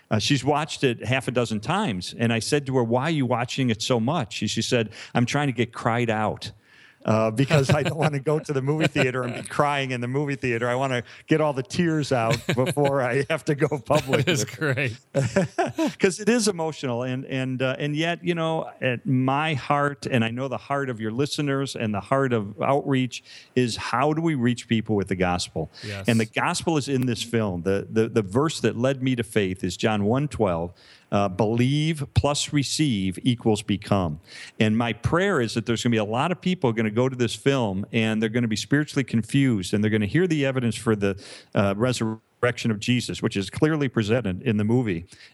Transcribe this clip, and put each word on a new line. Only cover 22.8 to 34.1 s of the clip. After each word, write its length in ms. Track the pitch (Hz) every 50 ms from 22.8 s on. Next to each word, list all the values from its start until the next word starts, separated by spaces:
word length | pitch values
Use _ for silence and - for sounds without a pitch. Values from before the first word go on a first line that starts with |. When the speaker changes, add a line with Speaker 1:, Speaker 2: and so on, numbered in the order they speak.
| - 147 135 131 127 123 - - - - - - - - -
Speaker 1:
is 220 | 127 127 117 101
how 360 | 101 - - - 120 139 151
do 80 | 156 160
we 140 | 165 165 156
reach 320 | 131 117 123 120 - -
people 300 | - 117 110 104 - 110
with 100 | 101 92
the 80 | - 95
gospel? 540 | 90 92 90 90 90 - - - 82 80 - - - -
Speaker 2:
Yes. 220 | 107 101 98 98 113
Speaker 1:
And 100 | 120 113
the 80 | 110
gospel 500 | 107 - 135 123 151 175 - - 185 165
is 120 | 147 123 139
in 180 | 139 127 123
this 160 | 123 113 -
film. 400 | - - - 113 110 101 90 87
The, 240 | 82 95 98 98 - -
the, 200 | 110 110 110 113
the 140 | - 117
verse 360 | 101 92 95 131 151 160 - -
that 140 | - 113 98
led 240 | 113 120 131 139 127
me 140 | 127 131 127
to 80 | 120
faith 400 | 113 - - 110 101 92 92 -
is 140 | - 92 -
John 280 | - - 113 107 104 101
one 200 | 104 120 135 147
twelve. 460 | 143 - - 110 95 87 82 85 87 - _ - - - - _ _
Uh, 160 | - 101 101 98
believe 760 | 92 98 113 104 117 120 123 131 143 151 151 160 165 147 - - -
plus 380 | - - 139 147 - - -
receive 640 | 151 147 131 - - - 160 143 113 98 95 95 90 -
equals 400 | - 123 120 113 - 113 107 104
become. 560 | - - 104 92 - - 107 98 90 80